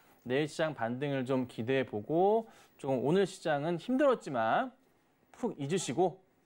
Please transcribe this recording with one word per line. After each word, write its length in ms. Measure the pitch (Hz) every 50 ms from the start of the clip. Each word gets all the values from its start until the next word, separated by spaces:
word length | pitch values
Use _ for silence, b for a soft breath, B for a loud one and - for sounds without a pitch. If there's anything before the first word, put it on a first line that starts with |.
| b b b b b
내일 240 | 120 127 143 156 147
시장 260 | - - 160 156 139
반등을 500 | - 117 113 123 127 147 143 139 135 127
좀 220 | 127 135 131 127
기대해 400 | 127 - - 110 120 135 135 127
보고, 640 | - - 104 104 - 151 170 185 202 214 226 220 B B B B B B -
좀 260 | - 139 135 123 110
오늘 220 | 139 170 196 196
시장은 520 | 180 - - - 170 147 143 143 170 175 165
힘들었지만 920 | - - 254 262 302 277 240 - - 175 139 120 113 110 135 196 262 254 - _ _ _ _ _ _ _ _ _ _ _
푹 280 | - - - 214 - -
잊으시고 600 | 143 139 185 185 - - 131 165 185 175 - - _ _ _ _ _